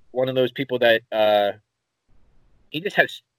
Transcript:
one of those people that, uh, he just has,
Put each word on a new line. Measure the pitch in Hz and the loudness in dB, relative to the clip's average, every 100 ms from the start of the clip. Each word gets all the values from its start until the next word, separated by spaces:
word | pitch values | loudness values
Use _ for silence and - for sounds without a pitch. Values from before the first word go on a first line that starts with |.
| _ | _
one | 123 131 | -6 -4
of | 131 | 0
those | 123 | -2
people | - 123 123 | -4 -6 0
that, | 117 113 - | 2 2 0
uh, | 110 107 104 101 104 _ _ _ _ _ - _ _ _ _ _ | 0 2 2 0 -4 _ _ _ _ _ -20 _ _ _ _ _
he | 151 | -10
just | 190 - | -6 -2
has, | 151 - _ | -2 -2 _